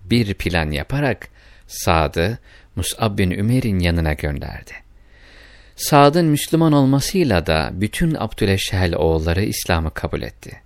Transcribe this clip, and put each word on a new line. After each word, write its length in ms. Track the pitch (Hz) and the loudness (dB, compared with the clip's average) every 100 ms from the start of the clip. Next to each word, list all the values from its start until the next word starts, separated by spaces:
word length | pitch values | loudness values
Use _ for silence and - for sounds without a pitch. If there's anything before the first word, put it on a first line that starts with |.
bir 300 | 92 120 101 | 0 0 0
plan 360 | 98 - 87 78 | -4 -2 -2 -2
yaparak 580 | 73 73 139 143 101 - - - - - | -4 -4 -2 -2 -4 -10 -20 -20 -20 -18
Sa'd'ı 720 | - - 82 76 - 87 123 - - _ - | -6 0 0 0 0 -2 -2 -12 -20 _ -8
Mus'ab 420 | 85 - 113 101 | -8 -2 -4 0
bin 120 | 92 | -2
Ümer'in 480 | 90 104 127 127 95 | 0 0 0 0 0
yanına 340 | 87 85 80 | 0 0 0
gönderdi. 600 | 73 76 71 - - - - - - - - - - - - - - | -2 -4 -6 -8 -12 -16 -20 -20 -20 -20 -20 -20 -20 -20 -20 -20 -10
Sa'd'ın 500 | - 147 143 160 165 | 2 6 6 6 4
Müslüman 460 | 147 - 160 165 | 2 2 2 4
olmasıyla 760 | 147 131 139 - 196 151 90 78 | 4 4 2 0 0 2 0 2
da 240 | 80 67 | 0 -2
bütün 420 | 85 107 - 170 | -4 -4 0 -2
Abdüleşhel 800 | 156 107 - 101 95 - 95 90 | 0 -4 -2 0 0 -2 0 0
oğulları 480 | 85 80 80 80 85 | 2 2 2 0 0
İslam'ı 500 | 104 - - 85 80 | -2 -4 -2 -2 -2
kabul 280 | - - - | -6 -6 -6
etti. 380 | - - - - | -8 -12 -20 -20